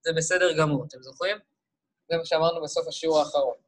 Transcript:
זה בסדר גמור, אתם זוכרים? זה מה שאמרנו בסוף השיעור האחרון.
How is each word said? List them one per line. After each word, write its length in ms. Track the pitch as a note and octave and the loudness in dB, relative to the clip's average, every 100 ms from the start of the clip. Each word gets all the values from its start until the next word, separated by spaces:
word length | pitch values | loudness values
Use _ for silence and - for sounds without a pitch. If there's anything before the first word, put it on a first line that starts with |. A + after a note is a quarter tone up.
זה 120 | E3 | -2
בסדר 440 | D#3+ D#3 F3+ F3+ D#3 | -2 0 2 2 4
גמור, 280 | D#3 C#3 - | 2 0 -4
אתם 140 | C3 | -14
זוכרים? 360 | C3+ - F3+ G#3 _ _ _ _ _ _ _ | -20 -6 -4 -4 _ _ _ _ _ _ _
זה 80 | E3 | -4
מה 80 | E3 | 0
שאמרנו 360 | D#3+ E3 E3+ | 2 2 0
בסוף 260 | D3+ E3+ D#3+ | -4 -4 -6
השיעור 320 | - D#3+ D#3 | -4 2 2
האחרון. 360 | C#3+ D3 C3 A2+ | 2 0 0 -4